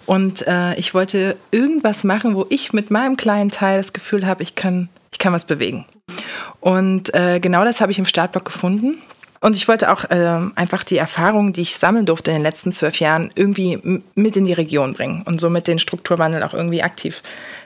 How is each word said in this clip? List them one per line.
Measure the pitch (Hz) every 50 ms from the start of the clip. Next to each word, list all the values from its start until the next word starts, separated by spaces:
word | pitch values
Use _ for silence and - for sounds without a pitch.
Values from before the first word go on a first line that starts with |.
| -
Und, | - 185 190 190 190 190 - - -
äh, | 180 180 175 175 175
ich | - 170 - -
wollte | 185 185 190 - 202 185 196 190 - - -
irgendwas | - 226 254 285 320 311 240 220 208 - -
machen, | 196 190 214 - 233 208
wo | 190 190 -
ich | - 277 - - -
mit | 214 208 -
meinem | 208 214 254 269 269
kleinen | 254 - 220 208 208 208 202
Teil | - - 202 190 196 196
das | 196 - -
Gefühl | 196 - - - 202 185 185
hab, | 185 185
ich | 190 - -
kann, | - - 190 180 180 180 175 - _ _ _ -
ich | -
kann | - 190
was | 175 170 -
bewegen. | - 160 131 117 90 131 - - - _ _ _ - - - - - - - - - - -
Und, | - 185 185 185 190 190 190 185 185 - -
äh, | - 180 180 175 180
genau | 175 180 175 170 202
das | 233 233 -
hab | 226 196
ich | 202 202
im | 185
Startblock | - - 180 165 180 - 185 -
gefunden. | - - - - 180 190 208 226 262 320 - - - - - - - _ _
Und | - 220 214
ich | 190 - -
wollte | 226 220 - -
auch, | - - - -
ähm, | 180 175 175 170 170 165 175 190 - -
einfach | 175 180 - 190 -
die | - 185 156
Erfahrung, | 160 160 - - 165 190 220 214 208 202 190
die | 175
ich | 175 - - -
sammeln | - 170 208 233 208
durfte | 180 165 160 - -
in | 160
den | 156 151
letzten | 156 156 - - 185 175
zwölf | - - 151 156 -
Jahren, | 165 151 156 160 170 - -
irgendwie | - 190 202 202 196 185 180 165
m-, | - - - 185 175 - - _
mit | - 208 220 -
in | 196 196
die | 185
Region | 175 170 165 151 151 147 139 131 127
bringen | - 117 - - 165 190
und | - 170 160
somit | 175 170 170 175 170 -
den | 170 165
Strukturwandel | - - - 175 - - 180 170 165 160 160 160 -
auch | 160 -
irgendwie | - 170 170 170 165 -
aktiv | 185 - - - - 160 - - - - - - - - - -